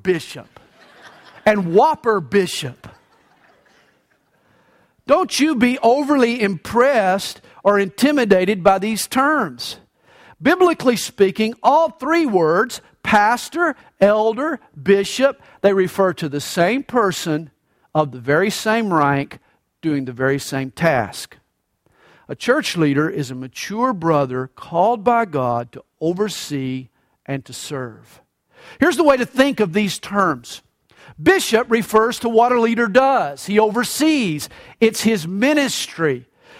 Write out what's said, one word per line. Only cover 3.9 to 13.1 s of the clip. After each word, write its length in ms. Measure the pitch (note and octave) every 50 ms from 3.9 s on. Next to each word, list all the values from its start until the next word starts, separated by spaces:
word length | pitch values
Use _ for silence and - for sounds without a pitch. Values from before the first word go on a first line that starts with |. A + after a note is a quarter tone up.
| _ _ _ _ _ _ _ _ _ _ _ _ _ _ _ _ _ _ _ _ _ _ _
Don't 320 | - C#4 F4 F#4 - - -
you 160 | C4+ D#4+ D#4
be 220 | A3+ B3 A#3+ B3+ C4+
overly 600 | - A#3 B3 C#4+ D4 C4+ D4 C4+ B3 A#3 A#3+ B3+
impressed 1000 | G#3+ G3 G3 D#3 - - G#3 A#3+ B3 C#4 C#4+ A#3 G3 F#3 F#3 G3 - - - - - - _ -
or 160 | - G3 G3+ G3+
intimidated 840 | G3 F#3+ - - A#3+ D4 D4+ C#4 A#3+ G#3 G3 F#3 F#3 F#3 A3 F#3
by 160 | E3 G3 F#3+ F#3+
these 280 | F#3 A3 A3 G3+ -
terms. 680 | - - B3+ C4+ C#4+ D#4 D4 A3 D#3 B2 A#2+ - - - - _ _ _ _ _ _ _ _ - - - _
Biblically 560 | D3+ C4 F4 F#4 F#4 F4 D#4+ - - C4 A#3+
speaking, 560 | F#3+ - - - - G3 G3 - - A3 A3 A#3 -
all 280 | - A3+ C#4 D#4+ E4 D4+
three 340 | D#4 - C4 D4 E4 E4+ D#4+
words, 560 | C4 G#3 F3+ E3 D#3 E3 F#3 A#3+ B3 - - - _ _ _
pastor, 720 | - -